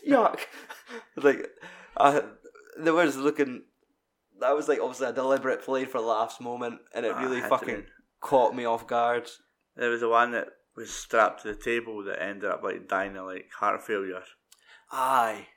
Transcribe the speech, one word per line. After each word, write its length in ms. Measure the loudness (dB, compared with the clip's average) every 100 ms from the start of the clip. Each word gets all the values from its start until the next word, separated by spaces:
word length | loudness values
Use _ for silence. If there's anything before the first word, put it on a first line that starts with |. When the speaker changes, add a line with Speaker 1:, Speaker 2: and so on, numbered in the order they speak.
| 2
Speaker 1:
yuck." 320 | 4 4 0 -12 -14 -18 -20
<laughs> 360 | -16 -16 -14 2
Like, 320 | 4 4 -2 -14 -20 -20 -6 4
I, 260 | 4 4 -2 -10 -20 -20 -20 -2
there 140 | 2
was 240 | 4 4 2
looking, 480 | 0 2 0 -2 -14 _ _ _ _ _ _ -2
that 140 | 0
was, 140 | 2 2
like, 100 | 0
obviously 280 | 0 -2 -4
a 40 |
deliberate 520 | -2 2 2 0 -2
play 220 | -2 -2 -2
for 120 | -4
laughs 400 | 0 0 -2 -6
moment, 380 | -10 -6 -8 -8 _
and 100 | -4
it 80 | -2 -2
Speaker 2:
Ah, 40 |
Speaker 1:
really 160 | -2 -2
Speaker 2:
had 40 |
to 40 | 0
Speaker 1:
fucking 280 | 0 0 -8
Speaker 2:
be. 40 | -10 _ _ -14
Speaker 1:
caught 340 | 2 4 4
me 100 | 2
off 220 | -2 -2 0
guard. 420 | 0 2 0 -4 -16 _ _ _
Speaker 2:
There 160 | -4 0
was 120 | 0
the 60 | 4
one 240 | 4 4
that 160 | 0 -6 -12 _ -16
was 160 | -12
strapped 500 | -12 0 4 4 4
to 60 | -10
the 80 | -6
table 440 | -2 -2 -4 -8
that 180 | -6 -4
ended 260 | -6 -4 -4
up, 120 | -4
like, 240 | -4 -6 -2
dying 300 | -2 -2 -6
of, 100 | -12
like, 220 | -12 -14 -4
heart 240 | -2 -2
failure. 400 | -2 -4 -4 -10 -14 _ _ _ _ -20 -10
Speaker 1:
Aye. 560 | -4 2 2 2 -2 -12